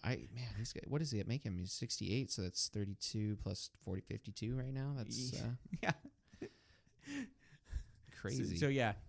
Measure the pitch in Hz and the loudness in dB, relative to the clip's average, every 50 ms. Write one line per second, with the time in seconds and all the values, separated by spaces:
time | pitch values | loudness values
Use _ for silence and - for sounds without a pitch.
0 | - - 127 - 64 - - 120 123 113 104 101 117 - - - - - 131 151 | 2 2 2 2 0 -6 -8 -6 -6 -4 -4 -2 -4 -4 -4 -6 -2 0 0 0
1 | 160 139 120 101 - 104 123 139 - 113 90 90 90 95 - - 127 117 - - | 2 2 2 2 2 2 0 0 0 0 0 0 0 -2 -2 -2 -2 -2 -2 0
2 | 104 92 104 131 127 - - - 92 90 - - - - - 107 101 98 98 - | 2 2 2 2 2 0 0 0 0 0 0 0 0 0 0 0 0 0 -2 -2
3 | - - - 110 107 107 104 - - 98 95 - - - - - - 95 92 95 | -2 -2 2 2 2 2 2 0 0 -2 -2 -2 -4 -8 -10 -10 -6 -4 -2 -2
4 | - - 101 107 - 107 101 - 107 113 127 131 127 131 135 135 135 143 143 131 | -2 -4 -6 -6 -6 -8 -6 -4 -2 0 0 0 0 0 0 0 0 0 0 0
5 | 107 - 113 123 127 127 - - - 113 123 - - - 185 - - - - - | -2 -2 -2 -2 0 0 0 0 0 0 -2 -2 -4 -4 -4 0 2 2 2 0
6 | - - - _ _ - - - 370 - - - - - - - _ - _ - | -4 -14 -18 _ _ -20 -12 -10 -10 -10 -10 -14 -20 -20 -20 -20 _ -20 _ -16
7 | - 285 285 277 240 - - - - - - - - - - - - - - - | -10 -6 -4 -4 -4 -6 -8 -16 -20 -20 -20 -20 -6 -4 -4 -4 -4 -6 -12 -20
8 | - - - - - 98 127 131 - - 85 82 151 139 139 135 120 107 101 - | -20 -18 -10 -6 -2 0 0 2 2 2 2 4 4 6 6 6 6 6 4 2
9 | - | -2